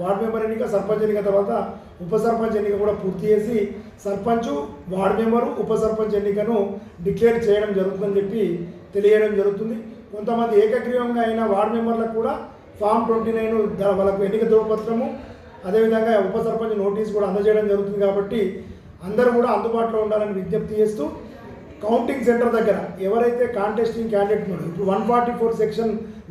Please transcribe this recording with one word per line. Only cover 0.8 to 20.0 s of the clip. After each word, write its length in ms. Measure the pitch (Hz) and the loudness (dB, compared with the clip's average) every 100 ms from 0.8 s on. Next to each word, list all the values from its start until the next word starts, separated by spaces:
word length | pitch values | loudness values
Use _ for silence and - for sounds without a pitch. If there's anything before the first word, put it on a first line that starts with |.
| 196 214 | 0 0
ఎన్నిక 220 | 214 202 | 2 0
తర్వాత 260 | 202 196 202 220 - - - - | 2 2 2 -2 -4 -10 -18 -12
ఉప 140 | 175 214 | -2 0
సర్పంచ్ 400 | 226 220 220 208 | 2 0 0 0
ఎన్నిక 200 | 202 202 | 0 0
కూడా 160 | 208 | 0
పూర్తి 340 | - 185 - 214 | 0 -4 -2 2
చేసి, 480 | 208 - 226 190 - - - | 2 2 0 -2 -6 -16 -10
సర్పంచ్, 480 | 202 196 233 233 277 285 - - 175 | -6 -4 0 0 0 -4 -6 -12 -6
వార్డు 280 | 185 208 226 | 0 2 2
మెంబరు, 240 | 226 240 - - | 2 2 2 -2
ఉప 160 | 208 | -2
సర్పంచ్ 400 | 214 220 220 214 | 0 0 0 0
ఎన్నికను 680 | 202 202 202 214 220 - - - - | 0 0 0 0 0 -2 -4 -14 -6
డిక్లేర్ 460 | 185 - 233 226 202 | -4 2 2 2 2
చేయడం 240 | 208 208 | 2 2
జరుగుతుందని 440 | 190 190 190 208 196 | 0 -2 -2 -2 0
చెప్పి 520 | 196 226 180 170 170 - - | -2 -2 -2 -2 -8 -14 -8
తెలియడం 420 | 202 208 214 214 196 | 2 4 6 4 2
జరుగుతుంది. 380 | 202 196 220 226 - - - | 0 0 -4 -6 -10 -18 -16
కొంతమంది 540 | 208 208 233 233 208 220 | -8 -4 0 2 4 4
ఏకగ్రీవంగా 560 | 240 240 247 240 240 | 2 0 -2 0 0
అయిన 220 | 226 226 | 0 0
వార్డు 300 | 220 196 220 | 0 2 2
మెంబర్లకు 380 | 226 226 226 226 | 0 0 0 -2
కూడా 360 | 220 247 311 - - - - | -2 -2 -4 -8 -18 -20 -4
ఫామ్ 260 | 208 233 226 | 0 2 2
ట్వంటీ 260 | 226 220 | 0 0
నైన్ 440 | 226 220 226 190 170 | -2 0 0 0 0
ద-, 60 | |
వాళ్ళకు 420 | 196 190 196 190 | 0 2 2 2
ఎన్నిక 200 | 190 220 | 0 0
ధృవపత్రము, 680 | 226 220 214 214 226 226 262 - - - - - | 4 4 4 -2 -2 -2 -2 -6 -14 -18 -20 -14
అదేవిధంగా 560 | 185 220 226 220 226 214 | -2 2 4 2 4 2
ఉప 240 | 190 226 | 2 0
సర్పంచ్ 340 | 226 220 220 208 | -2 -2 -2 -2
నోటీస్ 340 | 202 202 202 | 0 -2 -2
కూడా 140 | 202 196 | 0 0
అందజేయడం 420 | 202 208 214 208 | 2 2 2 2
జరుగుతుంది. 320 | 196 196 202 196 | 0 0 0 0
కాబట్టి 580 | 202 196 240 185 - - - - - | 0 -2 -2 -2 -4 -12 -18 -20 -14
అందరూ 260 | 180 226 247 | -4 2 4
కూడా 160 | 233 240 | 4 2
అందుబాటులో 540 | 208 226 233 226 220 | 2 0 0 0 0